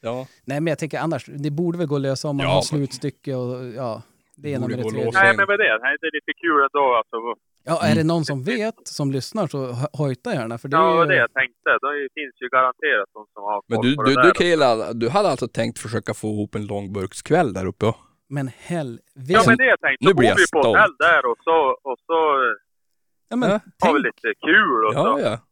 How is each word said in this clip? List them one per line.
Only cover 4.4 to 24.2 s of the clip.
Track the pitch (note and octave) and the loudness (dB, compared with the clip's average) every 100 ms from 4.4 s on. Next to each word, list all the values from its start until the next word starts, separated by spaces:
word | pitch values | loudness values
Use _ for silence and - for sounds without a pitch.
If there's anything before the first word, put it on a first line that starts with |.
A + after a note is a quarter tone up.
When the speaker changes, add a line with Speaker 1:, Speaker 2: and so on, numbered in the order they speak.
Speaker 1:
det | D3 | -8
Speaker 2:
ena | C3+ | -6
Speaker 1:
borde | B2+ B2 | -4 -4
Speaker 2:
med | |
det | |
Speaker 1:
gå | A2 | -4
att | |
Speaker 2:
tredje. | A2+ A2+ | -4 -2
Speaker 1:
låsa | A#2+ | 2
Speaker 3:
Nej, | G3 | 2
Speaker 1:
in. | G3 | 4
Speaker 3:
men | G3 | 0
med | G3+ | 2
det, | G3 A2+ | 2 0
nej, | B2+ D3 | -2 -4
det | D#3+ | -6
är | D3+ | -8
lite | - D3 | -8 -6
kul | E3+ D3+ | 0 2
ändå, | C#3 C#3+ C3+ | 2 2 2
alltså. | A#2+ G#2+ A#2 A#2+ A2 _ _ | 2 0 -8 -8 -10 _ _
Speaker 2:
Ja, | - E3 | -4 -2
är | E3 | 2
det | D#3+ | 2
Speaker 1:
Mm. | D#3+ | 2
Speaker 2:
någon | E3+ | 0
som | D#3 C#3+ | -2 -4
vet, | C3+ A#3+ G#3+ A3 - | -4 -4 -4 -8 -16
som | - C#3+ | -6 -4
lyssnar, | C3+ - A3 F3+ | -4 -6 -6 -4
så | C#3+ C3 | -4 -8
ho-, | A#2+ D3 | -6 -8
hojta | - D3 B2+ B3 | -4 -4 -4 -6
gärna, | F3+ A2+ A#2 | -6 -6 -8
för | C#3 | -2
det | D#3+ | 2
Speaker 3:
Ja, | E3 D#3+ | 4 4
Speaker 2:
är | |
ju | E3 | 4
Speaker 3:
det | D3+ | 2
jag | A#2 | 2
tänkte. | C3+ C3 _ - | 0 -4 _ -2
Det | A#2 C3+ C#3+ C3+ | 0 0 -6 -8
finns | - C#3+ _ | -10 -14 _
ju | B2+ | -2
garanterat | C3 B2+ - D#3 A#2+ G2 | 0 0 0 -2 0 -2
de | A2 G#2+ | -10 -20
som | - | -12
har | G2+ G#2 _ | -6 -6 _
Speaker 1:
Men | A2+ | -2
Speaker 3:
koll | A#2+ | 0
Speaker 1:
du, | D3 | 0
Speaker 3:
på | |
Speaker 1:
du, | A2 | 2
Speaker 3:
det | C#3 | 4
Speaker 1:
du, | - | 4
Speaker 3:
där. | |
Speaker 1:
Killa, | - F3 E3 C3+ A2+ F2+ | 4 2 2 2 2 -2
du | A#2 A2+ | -4 -2
hade | F3+ G3+ | 0 0
alltså | C3+ A#2+ | -2 -4
tänkt | - A2+ A2+ | -4 -6 -6
försöka | A2+ A#2 - | -8 -8 -6
få | A2 G#2+ | -8 -6
ihop | G#2+ G2+ | -4 -6
en | G#2+ G#2 | -6 -8
långburkskväll | G2+ G2+ G2+ F#2+ - - D3+ D3+ | -8 -8 -8 -8 -10 -2 0 0
där | F#2 F#2 | -2 -6
uppe? | - G#2 - _ _ _ | -2 -2 -2 _ _ _
Speaker 2:
Men | C#3 C3+ - | -8 -8 -10
helvete. | - F3 C#3 A#2 _ - B2+ | -8 -8 -6 -12 _ -18 0
Speaker 3:
Ja, | G3 A3+ | 4 6
men | A3+ | 6
det | |
jag | C4 G3+ | 4 2
tänkte, | D#3 C3+ | 0 2
Speaker 1:
Nu | - | 4
Speaker 3:
då | E3+ | 6
Speaker 1:
blir | A#2 | 4
Speaker 3:
bor | |
Speaker 1:
jag | C3+ | 6
Speaker 3:
vi | F3 | 4
på | D#3+ | 4
Speaker 1:
stolt. | B2+ | 4
Speaker 3:
hotell | G2 G#3 - | 6 4 4
där | D#3 D#3+ B2+ | 4 4 2
och | A2+ | -2
så, | - E3 C#3 B2 C#3 | 2 2 2 0 -6
och | B2 _ | -10 _
så, | E3 D#3 C3+ | 0 2 2
eh, | B2 G#2 _ _ _ _ _ _ _ | 0 -2 _ _ _ _ _ _ _
Speaker 2:
Ja, | A#3 | -2
men | A#3 | 0
Speaker 1:
Ja. | G#3 - _ | 0 -4 _
Speaker 3:
har | F3+ | 2
vi | G#3+ | 2
Speaker 2:
tänk | |
Speaker 3:
lite | B2 - | 0 -4